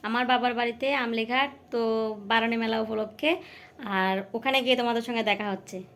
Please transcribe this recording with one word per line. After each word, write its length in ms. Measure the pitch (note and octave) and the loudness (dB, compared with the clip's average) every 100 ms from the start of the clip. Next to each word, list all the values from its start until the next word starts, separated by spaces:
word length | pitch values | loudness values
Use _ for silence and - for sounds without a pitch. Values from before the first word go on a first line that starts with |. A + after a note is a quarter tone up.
| G#3+ | -2
আমার 160 | A#3 B3+ | 0 2
বাবার 220 | B3 B3 A#3+ | 2 2 0
বাড়িতে 280 | A#3+ A#3 C4+ C#4+ | -2 -2 -2 0
আমলিঘাট, 460 | A#3 A3+ A3+ B3+ C#4 C#4 - | 0 -2 0 0 0 -4 -6
তো 80 | A#3 A3+ A3 A3 G#3+ G3+ | -2 0 0 -2 -6 0
বারণী 280 | A3+ A3+ A3+ | 2 2 0
মেলা 140 | A3+ A3+ A3 | 0 0 0
উপলক্ষে, 460 | A3 G#3+ - D4+ E4+ - - - - A#3 F#3+ | -2 -4 0 0 0 -4 -20 -20 -12 -2 0
আর 180 | F#3+ F#3+ G3 A#3 | 2 0 -2 -4
ওখানে 200 | C4 C4+ B3 | 0 2 4
গিয়ে 140 | B3 | 2
তোমাদের 220 | A#3+ A#3 A#3 | 2 0 -2
সঙ্গে 160 | A#3 G#3+ | -2 0
দেখা 160 | G3+ G#3 | 0 -2
হচ্ছে। 260 | F#3+ - F#3 F#3 | -6 -8 -12 -12